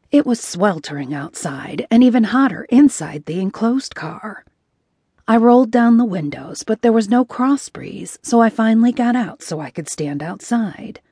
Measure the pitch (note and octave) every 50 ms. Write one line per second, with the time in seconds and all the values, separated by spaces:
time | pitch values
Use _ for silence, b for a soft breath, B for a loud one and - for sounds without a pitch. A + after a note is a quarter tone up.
0 | _ _ - C#4+ - B3 A#3 - - - - F3 G3 G#3 F3 D#3 - - D3 C#3+
1 | C#3 B2+ D3 C#3+ D3+ E3 - - - D3+ C#3 C#3 - - - - - - A#3 A#3+
2 | B3+ B3 A3+ B3 A3 F#3+ A3+ C4 C4+ - E3 - - - A#3+ B3+ D4 C#4 - -
3 | D#3 D#3 D3 D3+ - - D#3+ F#3 F#3+ G3 - - A3+ A#3 B3 C4+ - - - -
4 | - D#3+ - - - A3 - - - _ _ _ _ _ _ _ _ _ _ _
5 | _ _ _ _ _ - A3+ A#3 A3+ A#3+ A#3+ B3 B3+ A3+ A3+ A#3+ A#3 A#3 A#3 A3+
6 | B3 A3 F3+ E3+ D3 D3 - - - - - - - - A3 - - A#3 A3 A3+
7 | G#3+ G3 A#3+ B3 C4 - - - B3+ C4+ C#4+ C4+ - - - - - - - -
8 | - - - - - - A#3 A#3 A#3 A3 - - A3 A3+ A3+ A3+ A#3 B3 - -
9 | A#3+ A#3+ A#3+ B3 A3 E3 - - - - E3 D3+ D3+ C#3 - E3+ D3+ - - -
10 | D3+ C#3+ D3 C#3+ D3+ E3+ F#3+ F#3+ - - A#3 A#3 A3 F3+ C#3+ - - - - -
11 | B B